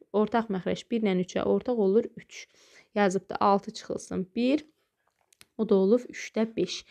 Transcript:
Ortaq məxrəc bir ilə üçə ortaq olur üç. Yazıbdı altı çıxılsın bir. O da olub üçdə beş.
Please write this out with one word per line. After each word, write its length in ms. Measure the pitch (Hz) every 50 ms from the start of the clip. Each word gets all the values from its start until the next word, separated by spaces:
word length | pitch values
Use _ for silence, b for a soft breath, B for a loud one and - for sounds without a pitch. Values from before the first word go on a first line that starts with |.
| - - -
Ortaq 400 | 202 214 214 - 233 220 226 196
məxrəc 320 | 180 170 185 180 - - -
bir 100 | 233 233
ilə 160 | 220 202 185 180 185
üçə 180 | - - - -
ortaq 380 | 202 202 196 - - 247 233
olur 240 | 196 190 196 226 226 - -
üç. 300 | - - - - - - b b b b b b b b b -
Yazıbdı 400 | 208 208 190 185 185 - - - -
altı 340 | 208 202 196 196 - 220 214
çıxılsın 560 | - - - - - - - 185 185 185 - -
bir. 300 | 226 240 254 277 302 - - _ _ _ _ _ _ _ _ _ _ _ _ _ _ - _ _
O 60 | - 220 214
da 60 | 202
olub 280 | 190 190 190 226 247 247 -
üçdə 320 | - - - - - 214 226 226 -
beş. 260 | - 180 - - - B B